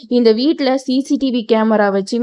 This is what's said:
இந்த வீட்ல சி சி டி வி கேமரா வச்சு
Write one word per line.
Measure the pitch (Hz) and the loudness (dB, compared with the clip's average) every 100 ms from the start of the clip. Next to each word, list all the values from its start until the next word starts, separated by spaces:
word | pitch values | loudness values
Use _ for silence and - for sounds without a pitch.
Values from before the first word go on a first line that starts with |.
| 226 247 | -2 2
இந்த | 226 220 | 2 2
வீட்ல | 277 330 269 269 - | 0 0 0 -2 -2
சி | 262 269 | -4 -2
சி | 285 | -2
டி | 269 240 | -2 -4
வி | 214 | 0
கேமரா | 220 220 214 202 196 | 0 2 2 2 0
வச்சு | 196 233 | -2 -4